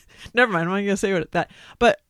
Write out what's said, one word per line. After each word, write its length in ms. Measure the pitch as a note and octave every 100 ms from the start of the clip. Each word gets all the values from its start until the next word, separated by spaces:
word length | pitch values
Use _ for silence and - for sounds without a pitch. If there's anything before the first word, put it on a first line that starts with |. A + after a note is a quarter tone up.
| _ - -
never 180 | A#3 A#3+
mind, 160 | F3 E3+
I'm 60 | G3
not 60 |
gonna 160 | G3+ G3
say 160 | G3+
what 180 | F#3 -
that, 180 | F3 - - - -
but 220 | A#3 -